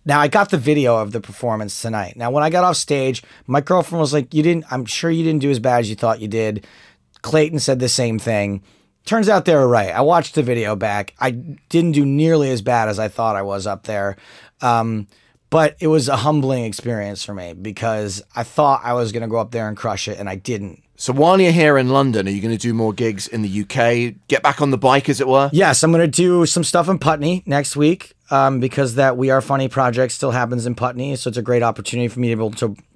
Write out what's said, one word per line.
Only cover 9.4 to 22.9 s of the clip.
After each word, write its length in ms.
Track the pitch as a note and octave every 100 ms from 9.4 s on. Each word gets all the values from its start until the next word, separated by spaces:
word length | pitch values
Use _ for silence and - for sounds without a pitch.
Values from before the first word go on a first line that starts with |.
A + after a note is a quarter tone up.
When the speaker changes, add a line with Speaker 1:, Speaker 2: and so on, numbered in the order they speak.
| E3
Speaker 1:
they 100 | D#3
were 120 | B2+
right. 240 | A#2+ F#2+
I 100 | F2+
watched 340 | C#3 E3+ D3+ -
the 80 |
video 320 | B2+ A#2+ G#2+ G#2+
back. 380 | G#2+ G2+ G2+ -
I 120 | C3+
didn't 600 | A#2+ E3 C#3 _ E3 E3+
do 120 | D3 C#3
nearly 440 | C#3 D#3 D#3+ C#3
as 100 | B2
bad 260 | G#2 A#2+ A2
as 120 | G2+
I 80 | G#2+
thought 280 | - A2+ G#2
I 60 |
was 260 | G2 G2 G2
up 160 | F#2+
there. 320 | - G#2 G2 G2 - - - _
Um, 460 | B2+ A#2 A2+ A2 G2+ _ _ _ _
but 260 | D#3+ D#3 -
it 80 | E3
was 200 | D#3 B2+
a 80 | C3+
humbling 480 | B2 D3+ C3 C3 A2+
experience 580 | G#2 A#2+ A2+ G2+ G2
for 100 | -
me 200 | G2+ F2
because 720 | E2 G2+ G2 A2+ A2 G#2 F#2+ - -
I 80 |
thought 380 | A#2+ - D3 C3+
I 100 | A#2+
was 180 | B2 A#2
gonna 160 | A2+ A2+
go 100 | A2+
up 140 | A2+
there 160 | A#2+ G#2+
and 100 | G#2
crush 300 | A2+ G2 -
it, 120 | G2
and 100 | G2+
I 60 | F#2+
didn't. 460 | G2 A2+ G2 E2 _ _
Speaker 2:
So 160 | -
while 260 | C3 D#3+ F#3+
you're 120 | F#3
here 260 | E3 D3+ C#3+
in 120 | B2+
London, 380 | C3+ C#3 A2 G2
are 40 |
you 100 | G2+
gonna 160 | A2 A2+
do 160 | A#2+
more 180 | A2+ A2+